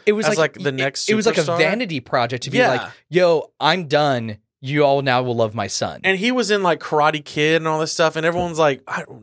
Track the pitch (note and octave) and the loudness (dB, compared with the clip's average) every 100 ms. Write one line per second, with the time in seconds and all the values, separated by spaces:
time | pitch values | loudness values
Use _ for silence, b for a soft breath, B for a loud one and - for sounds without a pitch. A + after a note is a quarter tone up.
0 | - G#3+ G#3+ G#3 D3+ - C#3+ C3+ C3+ - | 0 2 2 2 0 0 -4 -2 -4 -4
1 | - G#3+ G#3+ F#3+ D#3 E3+ D#3+ G#3+ A#3 D3 | -2 0 2 0 0 2 0 0 -4 -6
2 | - C#3 A#2+ B2+ C#3 G3 A#3+ B2+ G2 B | -4 -2 -2 -4 -4 2 2 0 -6 B
3 | - D#3+ F3+ D#3+ - - C#3 F3+ D#3 D3 | -2 2 4 2 -2 -2 0 0 0 2
4 | D3 B2+ A2+ G2+ _ _ C3 D3 C#3+ C#3 | 2 0 -4 -10 _ _ -4 2 4 2
5 | C3+ B2+ B2+ A#2 A2+ A2+ G2 - G#2 D2+ | 2 0 0 0 -2 -2 -6 -4 -6 -4
6 | F#3 F#3+ A3+ B3+ G#3 G#3 F#3 D#3 - D3+ | -2 0 0 0 0 0 0 -2 -2 0
7 | D3 D3+ C#3+ - D3+ D#3+ D#3+ D#3 D#3+ - | 2 0 -6 -2 2 2 0 -2 -2 0
8 | D#3+ D#3+ D#3+ F3 F3 D#3+ D#3 C3 - - | 0 0 -2 -2 -2 2 2 0 -6 -10
9 | D#3+ A#2+ | -10 -14